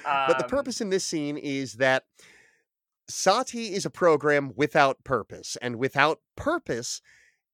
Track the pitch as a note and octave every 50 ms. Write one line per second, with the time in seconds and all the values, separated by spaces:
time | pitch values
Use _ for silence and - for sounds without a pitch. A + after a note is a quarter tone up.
0 | - D3 C#3+ C#3 C3+ C3+ - A3 - - B3+ C#4+ C#4 C4 A3 - A#3 F#3+ F#3 F#3
1 | - - - D#3 D3 C#3+ D3 D3 - D3 C#3 C3+ C3+ A#2 G2+ A2+ C3+ C3 C3 C3
2 | - _ _ _ - - - _ _ _ _ _ _ _ _ _ _ _ _ _
3 | _ - - - - F#3 G3 A#3+ C4 - - A#3 A3+ G#3+ F3 G3 C#3 D#3 - -
4 | F3+ E3+ D#3 C#3+ C#3 D3+ D3 C#3+ C#3 C3+ G#2 - D3+ C#3+ - D#3+ C#3+ C3+ C3 -
5 | _ - C3+ A2 F#2+ - A2+ - - - - - - B2 A#2+ A2 C3 B2+ - C#3+
6 | C#3 D#3 D#3 - _ _ _ - - C#4+ E4+ E4+ - - C#3 A2+ - - - -
7 | - _ _ _ _ _ _ _ _ _